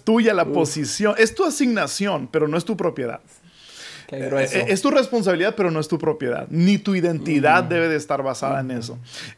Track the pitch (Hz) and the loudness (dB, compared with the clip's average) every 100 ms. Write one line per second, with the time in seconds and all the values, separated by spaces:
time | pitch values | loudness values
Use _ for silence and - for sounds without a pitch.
0 | - 233 220 185 160 160 151 156 143 - | 0 2 4 2 2 2 0 -2 -4 0
1 | 208 208 226 - 339 - 247 208 143 - | 0 2 2 2 0 0 0 0 -2 -2
2 | 202 156 131 160 151 165 226 190 175 143 | -2 -4 -2 0 0 0 -2 -2 -2 -2
3 | 120 - _ - _ - - - - - | -6 -8 _ -20 _ -20 -20 -20 -18 -18
4 | - 135 131 139 131 190 - 190 285 294 | -12 -8 -2 0 0 0 0 2 2 2
5 | - 233 190 170 202 226 180 156 151 156 | 2 0 2 2 0 0 0 0 -2 -2
6 | 156 151 127 120 131 156 185 202 202 190 | -2 -2 -2 -4 -2 2 4 4 2 0
7 | 175 160 165 147 147 175 135 170 165 151 | 0 0 0 2 6 4 4 0 2 0
8 | 147 139 135 127 139 135 131 123 117 120 | -2 -4 -4 -4 -2 -2 -4 -6 -8 -12
9 | - - - | -14 -16 -16